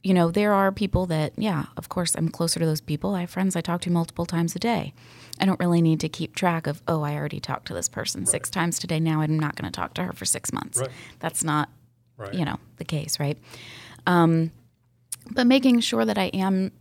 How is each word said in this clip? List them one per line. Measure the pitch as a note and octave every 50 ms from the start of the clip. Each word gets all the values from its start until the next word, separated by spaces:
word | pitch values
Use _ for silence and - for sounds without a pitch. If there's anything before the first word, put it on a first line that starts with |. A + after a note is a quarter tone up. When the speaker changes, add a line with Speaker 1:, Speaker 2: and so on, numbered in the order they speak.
| -
Speaker 1:
you | F#3+ F#3+
know, | F3+ E3+ E3
there | E3+ G#3 G#3 G#3 G#3
are | G3 G3 F#3+
people | G3 - G#3 F#3+ - F3+ F#3
that, | F3 E3 D#3 D3+ - -
yeah, | - G3+ A3 F3+ D3 - - -
of | - - -
course, | - F#3 F3 E3+ -
I'm | - E3 D#3+
closer | - - E3+ E3 - E3+
to | E3
those | D#3+ D#3 D3+
people. | - - D3+ D3 - F#3+ G3+
I | F3+
have | F3 F3
friends | - F#3 F#3+ G3 F#3
I | F3
talk | E3 - E3+ F3
to | - F3
multiple | F3 E3+ E3 - - - E3+
times | E3+ F3 E3+ E3+ E3+ -
a | F#3
day. | - A#3 A#3 G3+ - C#3+ - - - - - - - - - -
I | -
don't | G3 F#3 -
really | F3+ F3 E3+ E3+
need | E3+ D#3+ D#3+ D#3
to | - D#3
keep | - - E3 - -
track | - - F3+ E3+ E3 E3
of, | D3 D3 - _
"Oh, | - E3+ D#3+ D3+
I | D3 D3
already | D3 D3+ D3+ D#3 D3
talked | - - C3+ - _ -
to | -
this | F2 - -
person | - - A2+ - - - -
six | - - - - -
Speaker 2:
Right. | -
Speaker 1:
times | F#3 E3 E3+ E3 -
today. | - - E3 D#3
Now | E3 E3 D#3 D#3
I'm | D#3 D3+ D#3 D#3
not | D#3 D3 -
gonna | - - -
talk | - - - - -
to | - F#3
her | F#3 -
for | - -
six | - - - - - -
months." | - - - - -
Speaker 2:
Right. | C3 C3 - - - - - _
Speaker 1:
That's | - E3 - - -
not, | D#3+ D3+ D3+ C#3+ - - _ _ _ _ _ _ _ _
Speaker 2:
Right. | - G#2+ G2 -
Speaker 1:
you | F3+ D#3+
know, | - - - - - -
the | _ -
case, | - - D3 - - - -
right? | D3 C#3+ D3 - - - - - - - - - - - - - -
Um, | F#3 F3+ F3 E3+ E3 E3 E3 E3 E3 - - _ _ _ _ _ _ _ _ _ _ - - - -
but | - C4+ B3
making | A#3+ C4 C#4 C4 C4+ B3 A#3
sure | A3+ - A#3 A3+ A3+
that | A3 G#3
I | G3+ F#3+
am | - - F#3+ F#3+ F#3+ F#3+ F#3+ F#3+ F#3 - -